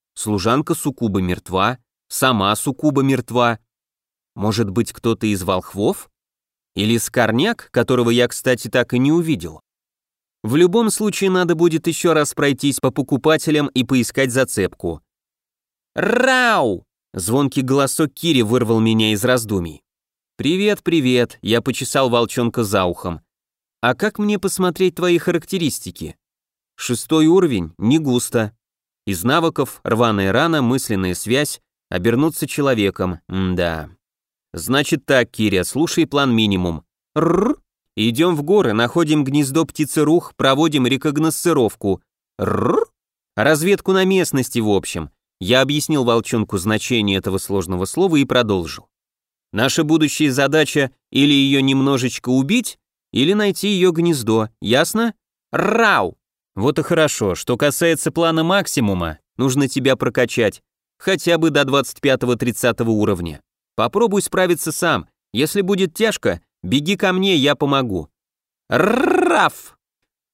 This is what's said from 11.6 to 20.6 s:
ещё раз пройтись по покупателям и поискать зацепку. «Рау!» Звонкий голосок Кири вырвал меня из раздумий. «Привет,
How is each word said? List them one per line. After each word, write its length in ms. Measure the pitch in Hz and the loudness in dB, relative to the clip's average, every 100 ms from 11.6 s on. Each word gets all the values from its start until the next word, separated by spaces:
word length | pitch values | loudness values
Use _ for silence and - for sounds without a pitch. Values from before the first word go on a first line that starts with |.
| 175 156 170 | 2 2 -2
ещё 260 | 156 175 | -2 2
раз 200 | 156 143 | 2 0
пройтись 480 | - 143 127 143 120 | 0 0 0 -2 0
по 100 | - | -2
покупателям 760 | - 135 135 156 156 - 151 143 | -2 -2 0 2 2 2 0 0
и 180 | 127 117 | -2 0
поискать 480 | 131 113 - 135 | 0 0 -2 0
зацепку. 680 | 123 127 - 92 - 87 80 _ _ _ _ _ _ _ _ _ - | 0 0 0 -4 -4 -8 -8 _ _ _ _ _ _ _ _ _ -4
«Рау!» 880 | 196 247 254 254 240 202 127 90 _ _ _ | 0 2 2 2 2 2 0 -2 _ _ _
Звонкий 480 | - 92 131 139 139 | -8 -2 0 0 -2
голосок 520 | 131 135 139 - 156 | 0 0 0 0 -4
Кири 280 | - 170 139 | -2 0 2
вырвал 400 | 107 123 110 113 | 2 2 2 2
меня 320 | 113 110 110 | 2 2 2
из 100 | 104 | 0
раздумий. 600 | 123 123 110 98 85 71 _ _ _ _ _ - | 0 0 -2 -4 -4 -12 _ _ _ _ _ -6
«Привет, 480 | 139 185 | -2 0